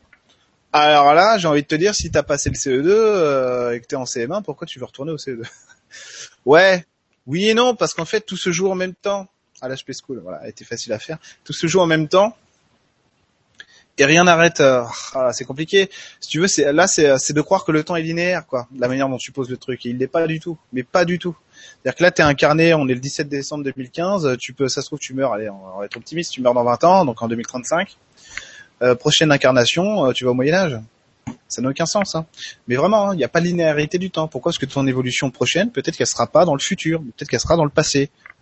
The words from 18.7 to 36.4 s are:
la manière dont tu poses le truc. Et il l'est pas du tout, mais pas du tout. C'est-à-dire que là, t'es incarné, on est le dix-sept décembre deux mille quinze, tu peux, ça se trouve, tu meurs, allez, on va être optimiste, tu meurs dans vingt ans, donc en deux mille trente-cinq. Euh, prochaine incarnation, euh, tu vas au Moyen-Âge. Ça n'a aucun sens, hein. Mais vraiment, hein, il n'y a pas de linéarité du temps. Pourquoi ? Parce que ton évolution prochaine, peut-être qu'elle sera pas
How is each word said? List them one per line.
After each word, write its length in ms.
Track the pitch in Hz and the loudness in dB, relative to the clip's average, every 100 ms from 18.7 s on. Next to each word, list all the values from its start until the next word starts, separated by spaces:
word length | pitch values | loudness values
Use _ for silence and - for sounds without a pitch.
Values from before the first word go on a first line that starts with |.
| 135 | -4
la 120 | 123 | -2
manière 200 | 131 135 | 0 -2
dont 80 | 127 | -4
tu 160 | - | -8
poses 160 | 135 123 | -8 -8
le 80 | 123 | -8
truc. 300 | - 123 120 | -8 -8 -8
Et 20 | |
il 80 | 123 | -4
l'est 100 | 135 | -2
pas 200 | 170 165 | -2 -2
du 120 | 160 | -4
tout, 200 | 175 160 _ | -8 -14 _
mais 80 | 127 | -8
pas 240 | 123 185 175 | -2 0 0
du 120 | 180 | -2
tout. 160 | 180 165 _ | -6 -10 _
C'est-à-dire 420 | _ - - 131 - | _ -20 -10 -6 2
que 60 | |
là, 80 | 175 | 2
t'es 120 | 180 | 4
incarné, 520 | 156 139 151 156 165 | 4 4 4 4 4
on 120 | 160 135 | 4 2
est 60 | |
le 60 | 127 | -2
dix-sept 300 | 135 - 151 | -4 -8 -6
décembre 340 | 143 139 151 | -6 -8 -8
deux 80 | 139 | -8
mille 160 | 131 127 | -8 -10
quinze, 460 | - 175 202 147 123 | -6 -4 -2 0 -2
tu 140 | - | -6
peux, 160 | 127 135 | -4 -4
ça 140 | - | -4
se 60 | 131 | -8
trouve, 100 | 147 | -10
tu 160 | - | -10
meurs, 180 | 131 135 | -4 -2
allez, 160 | 107 107 | -2 -6
on 300 | 98 95 92 | -12 -14 -12
va 80 | 101 | -12
être 100 | - | -12
optimiste, 360 | 117 156 175 | -12 -10 -8
tu 100 | - | -2
meurs 100 | 123 | 0
dans 120 | 123 | 2
vingt 200 | 120 120 | 2 2
ans, 220 | 165 190 160 | 4 6 4
donc 160 | 113 | -2
en 60 | 113 | -6
deux 80 | 117 | -6
mille 100 | 113 | -8
trente-cinq. 500 | 127 120 165 196 _ _ _ - - - - - _ | -12 -4 -4 -4 _ _ _ -20 -18 -18 -20 -20 _
Euh, 120 | 123 | 2
prochaine 380 | 120 151 147 156 | 2 2 2 4
incarnation, 720 | 143 135 127 117 - 196 214 | 4 4 4 2 0 0 0
euh, 80 | 135 | 0
tu 140 | 120 127 | 0 0
vas 60 | |
au 20 | |
Moyen-Âge. 440 | 127 135 180 185 117 110 _ _ _ - - - | 0 0 0 0 -4 -12 _ _ _ -18 -18 -14
Ça 140 | - | -6
n'a 80 | 127 | -4
aucun 160 | 139 165 | -4 -2
sens, 280 | 214 202 | -2 -2
hein. 120 | 160 160 - - - - | -6 -10 -14 -20 -14 -4
Mais 80 | 123 | 0
vraiment, 320 | 170 220 202 | 2 2 2
hein, 60 | |
il 20 | 185 | -2
n'y 80 | |
a 40 | 120 | -2
pas 120 | 170 | 0
de 60 | 170 | 0
linéarité 520 | 175 160 147 151 180 | 0 0 0 -2 -4
du 120 | 185 | -4
temps. 180 | 170 156 | -6 -6
Pourquoi ? 220 | - 175 | -4 -4
Parce 80 | 165 | -4
que 80 | 139 | -4
ton 200 | 139 135 | -2 0
évolution 440 | 127 123 123 139 | 0 -2 -4 -4
prochaine, 400 | - 123 160 226 | -2 -2 0 -2
peut-être 260 | 139 - - | -4 -6 -2
qu'elle 100 | 120 | -2
sera 200 | - 117 | -2 2
pas 180 | 151 | 4